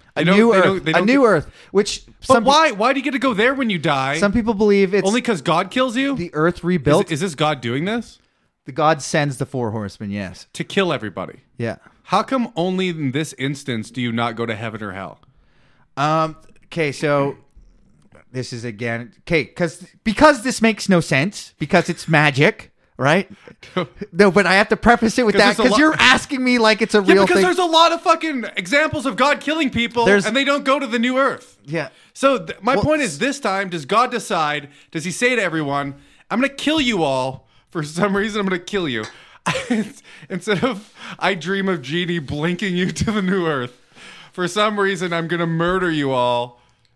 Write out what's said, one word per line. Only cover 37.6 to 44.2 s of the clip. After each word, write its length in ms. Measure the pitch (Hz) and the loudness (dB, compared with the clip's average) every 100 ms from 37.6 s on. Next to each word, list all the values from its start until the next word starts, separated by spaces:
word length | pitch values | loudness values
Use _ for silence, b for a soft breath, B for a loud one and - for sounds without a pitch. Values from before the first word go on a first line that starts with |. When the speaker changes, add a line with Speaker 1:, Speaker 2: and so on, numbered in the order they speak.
| _ | _
Speaker 2:
For 140 | 170 | -8
some 320 | 147 165 202 196 | -8 -2 0 0
reason, 240 | 214 208 | -2 -2
I'm 80 | 190 | -4
gonna 100 | 185 | -4
kill 280 | 180 202 160 | -4 -4 -4
you." 140 | 113 107 B B B - | -4 -6 B B B -6
<laughs> 240 | - 523 226 202 - - B B | -4 -2 -4 -4 -10 -20 B B
Instead 340 | 185 214 185 | -8 -4 -2
of, 280 | 262 202 - B B B | -2 -4 -12 B B B
"I 140 | 180 185 | -2 -2
dream 320 | 156 196 190 | -4 -2 -2
of 120 | 170 | -4
Genie 380 | 131 170 175 175 | -4 -4 -2 -4
blinking 560 | 123 147 165 180 202 180 | -6 -4 -4 -2 -4 -2
you 160 | 185 | -2
to 200 | - 226 | -2 -2
the 100 | 214 | -2
new 240 | 185 196 160 | 0 0 0
earth," 280 | 139 123 - _ B B B | -2 -6 -12 _ B B B